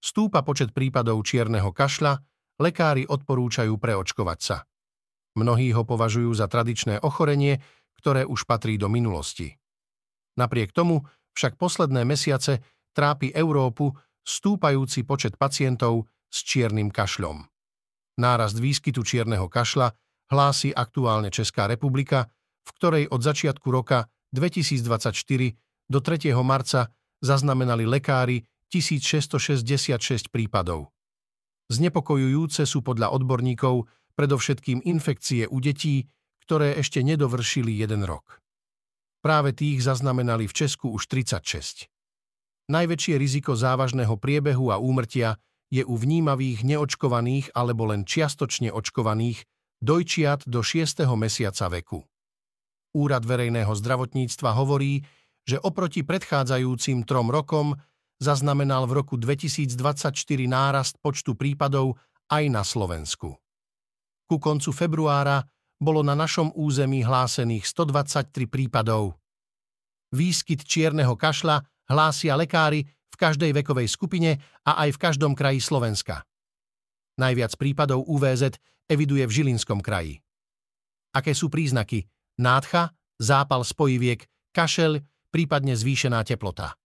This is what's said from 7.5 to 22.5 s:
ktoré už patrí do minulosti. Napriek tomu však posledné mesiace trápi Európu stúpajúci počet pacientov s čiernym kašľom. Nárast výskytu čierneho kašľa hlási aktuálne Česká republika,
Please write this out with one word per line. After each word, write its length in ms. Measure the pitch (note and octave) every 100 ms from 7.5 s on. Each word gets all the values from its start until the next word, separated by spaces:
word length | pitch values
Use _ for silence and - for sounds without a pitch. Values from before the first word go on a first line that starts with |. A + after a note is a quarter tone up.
| C3+ - _ _ _
ktoré 240 | - C3+ C3+
už 240 | B2+ -
patrí 320 | A#2 A2+ G#2+
do 80 | G2+
minulosti. 640 | A2+ A#2 F2 C#2+ - E2 - _ _ _ _ _ _ _ -
Napriek 320 | B2 B2 G#2+
tomu 320 | - F3 D#3+ C#3 _ _ -
však 180 | C3+ -
posledné 460 | F3+ - D#3 C3
mesiace 640 | A#2+ C#3+ - C3+ - C3+ - _ _
trápi 380 | - C#3+ D3 C3
Európu 640 | D#3 D#3+ D3 C3 A#2 C#3+ C#3 _ _ -
stúpajúci 800 | - G3+ G3+ D#3 C#3 C3+ - A2+
počet 320 | C#3 A2+ -
pacientov 720 | C#3 C#3 C3+ B2 A#2+ A#2 A2 _ _
s 80 | -
čiernym 480 | - C#3 A#2 G#2+ G#2
kašľom. 560 | G2+ G2 - F2 D2+ D2+ _ _ _ _ _ _
Nárast 480 | - B2 A#2+ A2 A2
výskytu 400 | B2+ C#3 - B2+
čierneho 480 | A2+ B2 A2+ G#2+ F#2
kašľa 400 | - A#2 - B2 - _ _ _
hlási 400 | C3+ C#3+ C#3 C#3
aktuálne 640 | C3 A#2+ - B2 A2 G#2
Česká 320 | F#2 A2 - G2+
republika, 640 | A2+ C#3+ C3 C3+ C3+ A#2 _ _